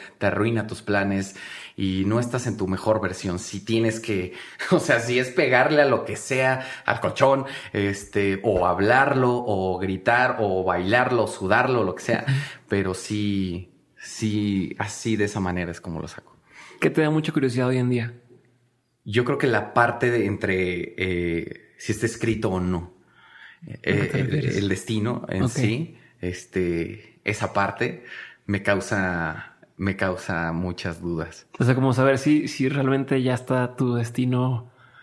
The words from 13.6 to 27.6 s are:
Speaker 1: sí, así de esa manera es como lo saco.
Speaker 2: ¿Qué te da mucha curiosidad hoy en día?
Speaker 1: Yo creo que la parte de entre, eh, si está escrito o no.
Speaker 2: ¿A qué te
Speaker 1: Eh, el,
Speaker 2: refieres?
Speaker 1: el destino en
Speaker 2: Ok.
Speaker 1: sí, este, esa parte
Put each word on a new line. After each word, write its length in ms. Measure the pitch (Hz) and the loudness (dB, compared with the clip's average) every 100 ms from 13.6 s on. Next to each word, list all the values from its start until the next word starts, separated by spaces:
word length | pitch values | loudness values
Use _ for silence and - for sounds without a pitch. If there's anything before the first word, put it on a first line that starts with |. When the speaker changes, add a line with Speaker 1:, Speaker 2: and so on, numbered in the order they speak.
| 90 _ _ _ | -10 _ _ _
Speaker 1:
sí, 800 | - - 110 104 104 98 90 - | -16 -4 -2 0 2 0 0 -4
así 380 | 98 - 117 107 | -8 -6 -2 0
de 80 | |
esa 160 | 104 107 | 0 0
manera 320 | 92 90 85 | -2 -2 -4
es 80 | 85 | -8
como 200 | 90 80 | -10 -10
lo 60 | 78 | -10
saco. 300 | - - _ _ - - - | -14 -20 _ _ -20 -20 -2
Speaker 2:
¿Qué 80 | - | 0
te 120 | - | 2
da 80 | 156 | 2
mucha 220 | 156 156 | 2 0
curiosidad 340 | 151 131 120 127 | 0 0 2 0
hoy 120 | 127 | 2
en 120 | 123 | 2
día? 240 | 123 117 - _ - _ _ _ _ _ _ | 0 -2 -10 _ -20 _ _ _ _ _ _
Speaker 1:
Yo 200 | - 107 | -2 0
creo 140 | 123 139 | 2 2
que 100 | 135 | 2
la 260 | 110 - | 2 2
parte 380 | 123 117 - 123 | 4 4 4 0
de 140 | 120 101 | 2 0
entre, 680 | 98 98 92 90 90 - - | 0 0 0 0 -2 -6 -4
eh, 760 | 92 90 87 85 - - - _ | -2 0 -2 -2 -4 -12 -18 _
si 120 | - | -6
está 160 | 104 117 | -2 -2
escrito 440 | - 113 107 107 | -2 -2 0 0
o 100 | 92 | 0
no. 340 | 90 90 87 - _ _ - - - - | 0 -2 -4 -14 _ _ -20 -20 -20 -20
Speaker 2:
¿A 60 | 170 | -16
qué 80 | - | -8
te 120 | - | -2
Speaker 1:
Eh, 200 | 101 - - | 0 0 -2
el, 60 | 127 | 0
Speaker 2:
refieres? 300 | 147 131 95 | 0 0 0
Speaker 1:
el 100 | 101 | 0
destino 580 | 92 - 107 113 123 - | -2 -2 -2 -2 -4 -4
en 140 | 95 | -2
Speaker 2:
Ok. 80 | 123 | 0
Speaker 1:
sí, 480 | 117 113 120 165 - - _ | 2 0 0 -4 -10 -20 _
este, 960 | 90 90 - 95 87 85 82 101 - _ | -8 -8 -6 -2 -2 -2 -4 -8 -18 _
esa 280 | - 104 101 | -6 -4 -2
parte 520 | 101 | 0